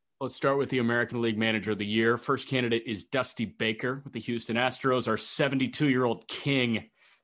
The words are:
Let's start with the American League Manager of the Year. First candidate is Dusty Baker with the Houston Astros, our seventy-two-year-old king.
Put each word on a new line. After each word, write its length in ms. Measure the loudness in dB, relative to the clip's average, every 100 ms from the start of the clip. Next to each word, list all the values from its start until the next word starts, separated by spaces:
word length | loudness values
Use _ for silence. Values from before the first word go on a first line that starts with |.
| _ _
Let's 160 | -8 0
start 220 | 2 2
with 120 | 0
the 100 | 0
American 420 | 2 2 0 0
League 160 | 0 2
Manager 340 | 2 2 0
of 60 | -2
the 80 | 0
Year. 320 | 2 4 2
First 300 | 0 -2 0
candidate 360 | 0 2 0 -2
is 200 | -8 -2
Dusty 400 | -2 -2 -4 -6
Baker 560 | -2 -2 -2 -4 -6
with 100 | -8
the 60 | -10
Houston 380 | -6 -6 -2 0
Astros, 500 | 0 0 0 2 2
our 100 | -2
seventy-two-year-old 1120 | -2 0 0 0 -2 2 2 4 2 0 -8
king. 640 | -6 0 2 2 0 -4 _ _ _